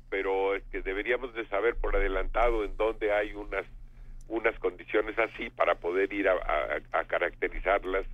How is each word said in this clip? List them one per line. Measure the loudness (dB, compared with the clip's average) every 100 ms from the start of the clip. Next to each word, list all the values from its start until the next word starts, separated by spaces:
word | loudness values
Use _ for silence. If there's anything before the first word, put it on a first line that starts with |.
| -6
pero, | -4 0 2 2 0
este, | -4 -6
deberíamos | -4 -2 0 0 -2
de | -8 -4
saber | 0 2 2
por | 2 4
adelantado | 4 2 0 4 4 4
en | 0 0
dónde | 0 2 2
hay | 2 0
unas, | -4 -6 -6 -6 -10 -16 -16 -14 -12 -6
unas | 0 0 0
condiciones | -2 -4 -2 0 0 0
así | -2 -2 -6
para | 0 2 2
poder | 2 2 2
ir | 2 2
a, |
a, | 2 2 0 0 -4 -2 -2
a |
caracterizarlas | 0 0 0 0 -4 0 2 2 2 -2 -2